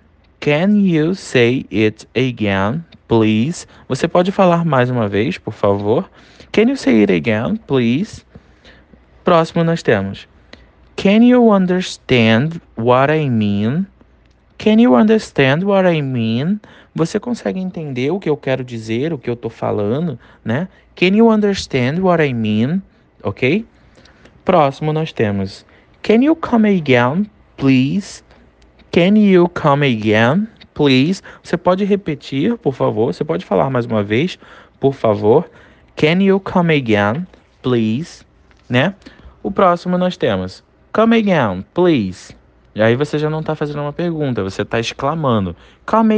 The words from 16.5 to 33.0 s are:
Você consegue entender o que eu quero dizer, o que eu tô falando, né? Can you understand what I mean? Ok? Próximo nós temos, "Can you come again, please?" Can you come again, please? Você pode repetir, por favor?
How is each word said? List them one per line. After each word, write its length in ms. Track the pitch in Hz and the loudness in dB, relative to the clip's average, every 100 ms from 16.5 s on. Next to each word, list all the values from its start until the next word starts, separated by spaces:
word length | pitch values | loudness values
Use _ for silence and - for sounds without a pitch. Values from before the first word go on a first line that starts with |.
| 208 - - _ | -4 -8 -20 _
Você 240 | - 160 208 | -4 -4 -4
consegue 400 | 247 233 208 185 | -6 -6 -6 -6
entender 520 | 185 180 151 127 139 | -6 -8 -8 -4 -4
o 80 | 190 | -4
que 100 | 165 | -4
eu 80 | 143 | -4
quero 260 | 139 131 | -4 -4
dizer, 480 | 123 117 110 117 156 | -6 -10 -6 -4 -4
o 60 | 120 | -6
que 120 | 120 | -6
eu 60 | 120 | -8
tô 120 | 113 | -8
falando, 680 | - 113 107 104 135 175 120 - _ | -8 -6 -4 -2 -2 -4 -8 -14 _
né? 240 | 113 123 185 _ _ | -6 -4 -6 _ _
Can 220 | - 180 208 | -2 0 4
you 140 | 226 | 4
understand 720 | 214 208 196 - 135 123 170 | 4 0 -2 -4 -2 -2 0
what 220 | 190 170 | 0 2
I 120 | 147 | 0
mean? 480 | 117 107 107 127 190 - _ _ _ | -2 -2 0 0 -2 -6 _ _ _
Ok? 420 | 104 - 127 196 226 _ _ _ - _ - _ | -10 -4 0 -2 -4 _ _ _ -20 _ -20 _
Próximo 480 | - 180 139 139 156 | 0 2 2 0 -4
nós 200 | 156 160 | -4 -4
temos, 520 | - 107 101 95 - - _ _ _ | -2 -2 -2 -6 -10 -20 _ _ _
"Can 200 | - 220 | 0 2
you 140 | 285 320 | 4 0
come 320 | - 233 214 | 0 0 2
again, 560 | 190 143 123 123 165 208 - _ - | 2 2 2 2 0 -4 -8 _ -4
please?" 680 | 135 131 139 185 - - - _ _ _ _ _ _ | 2 2 2 -2 -6 -12 -20 _ _ _ _ _ _
Can 260 | - 175 214 | 2 4 4
you 320 | 202 180 175 | 6 6 4
come 380 | - 156 143 143 | 0 0 2 2
again, 640 | 110 107 104 117 175 214 - - | 0 0 2 2 0 -4 -10 -12
please? 480 | - 143 131 151 196 - - | -2 2 2 2 -2 -10 -20
Você 140 | - 175 | -8 -4
pode 280 | 180 185 | 0 0
repetir, 760 | 202 196 185 143 - 139 190 240 | 0 -2 -4 -8 -6 -4 -2 -2
por 160 | 147 | -4
favor? 400 | 127 131 107 | -2 -2 0